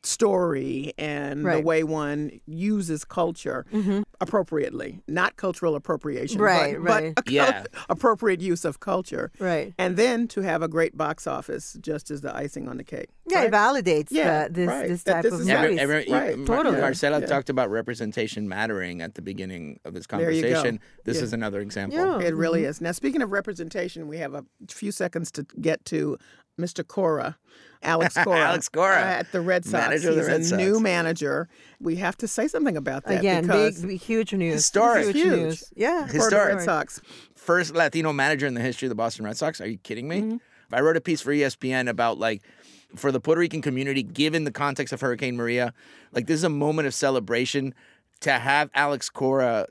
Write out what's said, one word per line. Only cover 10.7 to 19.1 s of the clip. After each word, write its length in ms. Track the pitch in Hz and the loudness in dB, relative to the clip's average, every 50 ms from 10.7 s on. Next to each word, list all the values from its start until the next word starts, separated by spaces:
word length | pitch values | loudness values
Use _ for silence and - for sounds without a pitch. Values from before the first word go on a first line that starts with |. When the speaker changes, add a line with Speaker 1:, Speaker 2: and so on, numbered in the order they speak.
| 160 165 165 - - | 2 2 0 0 0
Speaker 1:
box 300 | 143 156 147 156 - - | -2 -4 -4 -4 -6 -6
office 500 | 156 135 - - - 139 - 147 - - - | -6 -6 -6 -6 -8 -8 -8 -8 -12 -16 -14
just 300 | - - 156 147 - - | -8 -6 -6 -6 -6 -10
as 100 | 147 139 | -12 -10
the 140 | 139 139 - | -8 -8 -8
icing 340 | - 139 143 - - - - | -8 -8 -8 -8 -10 -10 -10
on 80 | 123 | -10
the 80 | 127 - | -12 -12
cake, 240 | - - - - - _ - - 330 | -10 -10 -12 -12 -12 _ -18 -6 0
Speaker 2:
Yeah, 140 | 359 359 269 | 2 2 4
it 100 | 220 202 | 4 4
Speaker 1:
right? 0 | |
Speaker 2:
validates 560 | 208 208 233 277 277 196 180 165 151 151 - | 6 4 4 4 2 2 2 2 2 2 0
Speaker 1:
Yeah, 380 | 262 311 156 170 160 156 151 - | 0 2 2 4 2 2 0 -2
Speaker 2:
the, 60 | 170 | -2
this, 140 | 175 180 175 | 0 0 0
Speaker 1:
right. 200 | 170 139 - - | 0 -2 -2 -2
Speaker 2:
this 140 | 175 175 - | -2 -2 0
Speaker 1:
That 80 | - 185 | 0 0
Speaker 2:
type 80 | 165 170 | 2 2
Speaker 1:
this 100 | - 180 | 2 0
Speaker 2:
of 60 | 170 | 2
Speaker 1:
is 80 | 165 185 | 2 2
Speaker 3:
Every, 200 | - - - - | 2 4 4 2
Speaker 2:
movies. 120 | 190 165 | 2 2
Speaker 3:
every, 280 | 139 139 151 156 131 - | 2 2 2 0 0 0
you, 60 | 254 | 0
Speaker 1:
Right. 240 | 254 - - - 120 | 0 0 0 -4 -4
Speaker 3:
Mar-, 80 | 139 - 233 | -2 0 0
Speaker 2:
Totally. 240 | 269 320 285 180 131 | 2 2 2 2 2
Speaker 3:
Marcela 400 | 131 135 131 175 - 143 151 147 | 2 0 0 2 0 2 2 2
Speaker 1:
Yeah. 60 | 135 | 0
Speaker 3:
talked 240 | - 147 139 135 - | 0 0 0 0 0
about 200 | 143 131 127 104 | 0 0 0 0
representation 760 | 104 113 110 120 120 113 117 107 107 - 113 107 - 104 104 101 | 0 -2 -2 -4 -6 -6 -6 -6 -2 -2 -4 -4 -4 -6 -6 -6
mattering 540 | 92 101 110 113 107 98 92 90 87 87 82 | -2 -2 -2 -2 -2 -4 -4 -6 -6 -8 -8
at 120 | 82 | -10